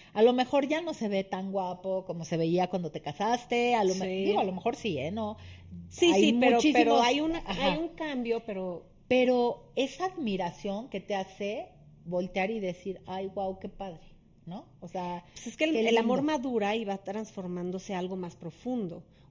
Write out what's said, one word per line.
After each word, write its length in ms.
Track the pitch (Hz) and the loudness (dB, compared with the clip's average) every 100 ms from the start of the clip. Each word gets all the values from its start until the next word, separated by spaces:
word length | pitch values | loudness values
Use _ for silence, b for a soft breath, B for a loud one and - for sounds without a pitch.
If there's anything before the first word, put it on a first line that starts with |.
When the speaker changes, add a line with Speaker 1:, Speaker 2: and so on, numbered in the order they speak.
| B | B
Speaker 1:
a 100 | - | 4
lo 100 | 226 | 4
mejor 340 | 247 254 285 269 | 6 2 2 2
ya 140 | 311 | 0
no 140 | 339 - | -2 -4
se 120 | 220 | -2
ve 160 | 196 | -2
tan 280 | 190 190 196 | -2 -6 -4
guapo 540 | 196 180 180 190 190 185 | -4 -4 -6 -4 -4 -4
como 200 | 175 165 | -8 -4
se 120 | 165 | 0
veía 300 | 165 175 180 | 2 2 2
cuando 180 | 190 160 | 0 -4
te 120 | 160 | -6
casaste", 720 | - - 208 240 - 240 240 240 | -10 -4 0 0 0 0 2 4
a 80 | |
lo 100 | 196 | 2
me-, 120 | 185 190 185 | 0 -2 -2
Speaker 2:
Sí. 20 | 196 | 2
Speaker 1:
digo, 100 | 285 | 2
a 40 | |
lo 100 | 208 | 0
mejor 220 | 185 226 - | 0 -2 -2
sí, 220 | 226 147 | -2 -2
¿eh? 140 | 139 | -2
No, 260 | 214 214 220 B B B - - | -4 -6 -8 B B B -16 -12
Speaker 2:
Sí, 220 | - 349 | 2 6
Speaker 1:
hay 80 | 202 | 6
Speaker 2:
sí, 160 | 214 233 | 6 6
pero, 140 | 254 | 6
Speaker 1:
muchísimos, 200 | 233 302 | 6 6
Speaker 2:
pero 280 | 247 233 233 | 6 6 6
hay 180 | 240 277 | 4 2
una, 160 | 311 330 - | 0 -2 -4
Speaker 1:
ajá. 280 | 185 277 | -2 0
Speaker 2:
hay 40 | 294 | 0
un 120 | 330 | -4
cambio, 540 | - 311 269 233 226 220 | -6 -6 -4 -2 -4 -4
pero 400 | 190 185 175 - - - | -6 -6 -8 -12 -20 2
Speaker 1:
Pero 640 | 254 254 247 240 - - - | 4 6 6 4 0 -6 -2
esa 280 | 269 - 370 | -2 -2 -4
admiración 840 | 370 240 190 175 - 202 196 262 | -2 -2 -2 -2 -4 -6 -6 -6
que 100 | 196 | -10
te 160 | - 202 | -4 -4
hace 540 | 190 - 202 226 359 - - - | -4 -6 -6 -6 -8 -16 -20 -20
voltear 460 | - 175 185 196 190 | -6 -4 -2 -2 -2
y 80 | 226 | -2
decir, 400 | 185 175 196 185 - | -4 -6 -10 -12 -10
"Ay, 220 | 190 190 | -8 -6
guau, 300 | 196 190 190 | -6 -6 -6
qué 100 | 214 | -12
padre", 320 | - 196 160 - - _ _ - | -12 -12 -12 -18 -20 _ _ -14
¿no? 200 | 185 320 - | -14 -16 -18
O 60 | 175 | -10
sea, 340 | 190 180 175 - | -8 -6 -8 -10
Speaker 2:
Pues 140 | - 233 | -14 -12
es 80 | - | -2
que 60 | 214 | 0
el, 60 | |
Speaker 1:
qué 140 | 302 226 | 2 4
Speaker 2:
el 100 | 226 | 4
amor 220 | 220 202 | 4 2
Speaker 1:
lindo. 140 | 294 | 2
Speaker 2:
madura 420 | 302 262 233 202 226 | 0 0 0 0 -2
y 80 | |
va 140 | 208 190 | -4 -6
transformándose 960 | - 202 214 - 185 180 175 185 190 185 | -6 -8 -8 -10 -8 -6 -6 -6 -6 -6
a 40 | |
algo 180 | 180 185 | -4 -6
más 180 | 175 - | -8 -10
profundo, 720 | 170 - 247 254 185 165 - b b | -14 -10 -6 -4 -4 -8 -16 b b